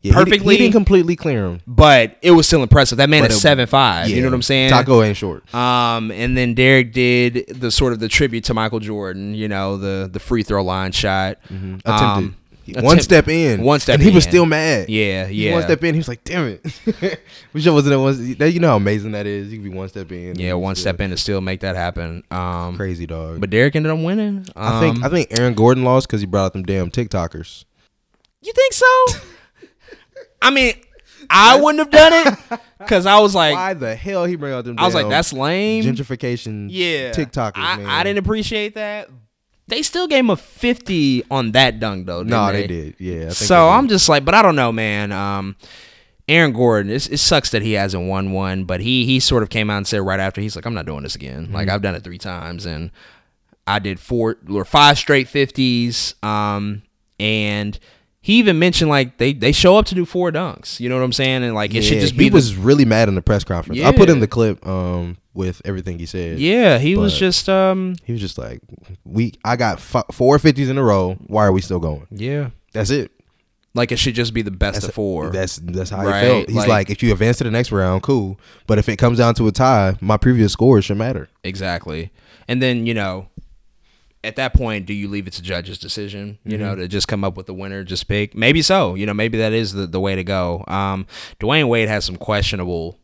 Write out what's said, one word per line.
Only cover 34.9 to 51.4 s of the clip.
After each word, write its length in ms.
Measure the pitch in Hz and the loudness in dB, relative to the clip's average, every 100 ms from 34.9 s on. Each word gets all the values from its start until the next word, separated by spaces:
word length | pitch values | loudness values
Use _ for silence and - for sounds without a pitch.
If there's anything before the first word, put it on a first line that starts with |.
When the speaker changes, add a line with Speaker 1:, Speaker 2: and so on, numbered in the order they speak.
Speaker 2:
like, 100 | 180 | 0
Speaker 1:
damn 60 | 110 | 0
Speaker 2:
"That's 220 | 139 131 | 0 -2
lame." 520 | 135 139 180 214 220 | -4 -2 -2 -2 0
Speaker 1:
gentrification 840 | 220 127 139 127 127 120 - 107 101 | -2 -4 -6 -6 -6 -6 -8 -10 -8
Speaker 2:
Yeah. 420 | 185 175 156 127 | -4 -2 -2 -4
Speaker 1:
TikTokers, 400 | 117 139 147 113 101 | -4 -6 -4 -6 -4
Speaker 2:
I, 200 | 156 180 | -6 -4
Speaker 1:
man. 80 | 101 | -4
Speaker 2:
I 160 | 143 | -2
didn't 140 | 190 202 | -2 -2
appreciate 560 | 190 220 214 220 208 | -2 -4 -4 -6 -8
that. 340 | 214 214 208 196 127 _ _ _ _ _ | -10 -10 -12 -14 -20 _ _ _ _ _
They 140 | 247 | -6
still 260 | 302 339 359 | -4 -4 0
gave 120 | 285 | 2
him 80 | 247 | 2
a 60 | 185 | -2
fifty 880 | - - 240 240 - 185 143 127 - | -6 -6 -2 -2 -2 -2 0 0 -2
on 220 | 139 117 | -4 -2
that 280 | 113 131 113 | 2 0 0
dunk, 240 | 110 95 | -6 -8
though, 140 | 92 87 | -10 -8
didn't 80 | 98 | -2
Speaker 1:
Nah, 200 | 117 101 | 0 0
Speaker 2:
they? 100 | 101 | -2
Speaker 1:
they 40 | 101 | -4
did. 300 | 87 76 - | -8 -10 -12
Yeah, 160 | 92 | -10
I 40 | 85 | -8
think 120 | 82 | -8
Speaker 2:
So 220 | 90 104 | -4 2
Speaker 1:
they 160 | 175 165 | 4 6
did. 60 | 208 | 4
Speaker 2:
I'm 100 | 269 | 2
just 200 | 202 - | 2 2
like, 120 | 147 135 | 2 2
but 80 | |
I 80 | 202 | 4
don't 140 | 214 151 | 4 2
know, 140 | 120 | 0
man. 380 | 113 110 104 101 | -2 -2 -2 -4
Um, 460 | 98 101 101 98 95 - - - _ _ _ - | -4 -6 -6 -8 -12 -20 -20 -20 _ _ _ -2
Aaron 240 | 156 160 | 2 2
Gordon, 400 | 117 123 107 98 | 2 2 2 0
it's, 140 | 120 - | -4 -6
it 100 | 143 | -2
sucks 340 | - 160 - | 0 0 0
that 120 | 110 | -4
he 100 | 110 | -2
hasn't 340 | 107 98 95 90 | -2 -2 -4 -4
won 260 | 95 98 | -4 -4
one, 320 | 95 95 95 | -4 -4 -6
but 160 | 92 90 | -6 -6
he, 260 | 107 127 120 | -2 0 0
he 140 | 131 | 0
sort 220 | - 127 | 2 0
of 60 | 107 | 0
came 220 | 117 104 | -4 -4
out 80 | 104 | -4
and 80 | 98 | -4
said 140 | 107 | -4
right 180 | 95 95 | -2 -4
after, 220 | 98 95 | -4 -6
he's 120 | 104 | -10
like, 120 | 92 113 | -8 -10
"I'm 80 | |
not 100 | 113 | -10
doing 180 | 78 73 | -8 -10
this 120 | 69 | -10
again. 360 | - 69 65 | -12 -12 -12